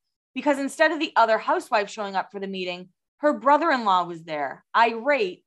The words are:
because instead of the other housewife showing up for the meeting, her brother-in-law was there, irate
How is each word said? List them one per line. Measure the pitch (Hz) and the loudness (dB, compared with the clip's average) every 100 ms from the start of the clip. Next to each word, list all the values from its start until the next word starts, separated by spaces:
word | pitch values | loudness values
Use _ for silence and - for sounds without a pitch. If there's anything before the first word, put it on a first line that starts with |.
| _ _ _ | _ _ _
because | 254 294 277 | -4 0 0
instead | 269 - 311 | -2 0 0
of | 320 | 2
the | 311 208 | -2 2
other | 226 220 | 2 2
housewife | 240 349 - 226 196 | 0 -2 0 -2 -2
showing | 220 202 190 | -6 -6 -4
up | - | -6
for | 202 | -8
the | 196 | -8
meeting, | 190 180 180 180 _ _ _ | -6 -6 -8 -14 _ _ _
her | 294 233 | 0 2
brother-in-law | 233 285 330 262 214 185 175 | 4 4 4 2 2 2 0
was | 170 | -6
there, | 165 151 139 - _ 202 | -8 -6 -6 -8 _ 2
irate | 233 226 254 277 190 - | 2 2 0 0 -2 -6